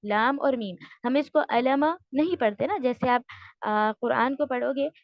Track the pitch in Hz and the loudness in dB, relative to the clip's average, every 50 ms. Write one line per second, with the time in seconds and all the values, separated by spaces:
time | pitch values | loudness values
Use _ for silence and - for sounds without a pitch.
0 | - 208 208 208 220 247 277 277 - 277 262 240 220 196 175 - - - - - | -6 -2 0 2 2 2 2 2 0 0 0 0 -2 -6 -10 -12 -14 -20 -14 -8
1 | - 240 254 285 294 - - 311 285 - 214 233 254 262 269 277 285 311 330 381 | -4 0 0 0 0 0 2 0 0 2 2 0 2 2 2 2 2 2 0 -2
2 | _ _ - 262 302 330 370 - 247 214 208 - 220 277 403 392 254 254 240 - | _ _ -2 0 0 0 0 0 0 0 0 0 -2 -2 -2 -2 -2 -2 -2 -2
3 | - 254 247 247 247 - - - - - - _ - 214 214 214 214 214 214 - | 0 0 0 0 0 -4 -18 -20 -20 -20 -18 _ -6 -2 0 0 2 0 0 -2
4 | - 240 240 - 226 254 277 269 294 262 262 247 247 247 277 262 277 302 - _ | -2 -2 0 2 2 0 0 -2 -2 -2 -2 -2 -2 -2 -2 -2 -2 -4 -4 _